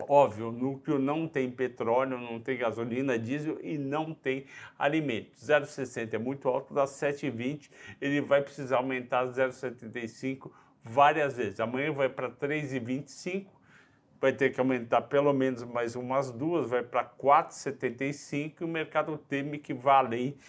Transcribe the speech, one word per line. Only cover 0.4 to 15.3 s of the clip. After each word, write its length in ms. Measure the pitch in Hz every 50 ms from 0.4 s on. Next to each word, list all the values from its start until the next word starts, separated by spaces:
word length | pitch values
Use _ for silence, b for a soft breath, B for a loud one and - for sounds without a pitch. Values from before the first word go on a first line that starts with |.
| 113 117
o 40 | 117
núcleo 460 | 117 127 135 135 135 - - 151 139
não 300 | 135 139 147 160 165 156
tem 200 | - 143 131 127
petróleo, 720 | 123 127 127 123 123 - 123 113 117 127 135 135 131 123
não 220 | 120 120 117 117
tem 180 | 117 131 131 120
gasolina, 580 | 120 113 107 113 117 120 113 127 135 139 123
diesel 400 | 113 113 113 135 151 147 156 - - -
e 160 | 175 165 147
não 340 | 139 135 143 156 160 156 156
tem 340 | - - 135 131 135 135 B B B B B B
alimentos. 680 | - 131 143 151 160 156 139 117 101 - - _ - -
Zero 200 | 131 151 147 143
sessenta 520 | 139 - - 165 - - 123 113 110 113
é 20 | 107
muito 300 | 113 127 139 139 - 135
alto, 260 | 123 139 139 - 143
dá 140 | 143 139 139
sete 380 | - - 156 143 143 - -
e 40 | 139
vinte, 400 | 117 113 120 131 151 151 - B B B B B B B
ele 200 | 139 139 143 147
vai 220 | 135 - 139 143 143
precisar 360 | 143 - - 143 123 131 123
aumentar 480 | 127 135 127 127 123 120 135 127 127
zero 260 | 127 123 127 131 127 127
setenta 480 | - - 123 117 - - 113 98 123
e 80 | 117 110
cinco 440 | - - - 131 135 131 - - b b b b b _ -
várias 520 | 117 110 135 143 147 156 160 147 139 123
vezes. 240 | 120 120 101 98 -
Amanhã 320 | 113 117 123 131 143 156 147
vai 160 | 135 139 127
pra 200 | 127 - 131 117
três 460 | 117 - 143 139 151 151 151 127 131
e 60 | 131
vinte 260 | 113 117 127 139 147
e 60 | - -
cinco, 400 | - - 180 180 196 196 - - b b b b b b b b b b _ _ _
vai 120 | - 135 131
ter 200 | - 139 127 135
que 60 | -
aumentar 440 | 127 131 131 123 113 117 123 117 110
pelo 300 | - 143 139 143 147